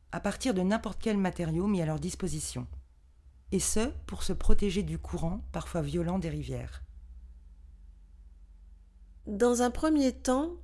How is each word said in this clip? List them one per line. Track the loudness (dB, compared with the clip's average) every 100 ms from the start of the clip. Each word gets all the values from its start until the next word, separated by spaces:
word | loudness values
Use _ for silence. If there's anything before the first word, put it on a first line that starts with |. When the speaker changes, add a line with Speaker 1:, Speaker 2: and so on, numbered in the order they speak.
| -12
Speaker 1:
à | -6
partir | -4 -2 0 0
de |
n'importe | 2 0 -2 -4
quel | -2 0
matériau | 0 -2 -2 0 0
mis | 0
à | 0
leur | -2
disposition, | -4 -6 -4 -4 -6 -8 -10 -12 -18 -20 -20 -20 -20 -20 -4
et | -2
ce, | 0 2 0 -4 -10
pour | -6
se | -2
protéger | 2 10 10 10 0
du | -2 -6
courant, | -6 -4 -2 -4 -6
parfois | -8 -4 -4
violent, | -2 -2 0 -2
des | -2
rivières. | -6 -6 -6 -8 -12 -16 -18 -18 -18 -18 -20 -20 -20 -20 -20 -20 -20 -20 -20 -20 -20 -20 -20 -20 -20 -20 -20 -20 -18 -8
Speaker 2:
Dans | 0 2 4
un | 2
premier | 2 2 4 4
temps, | 0 0 0 0 -6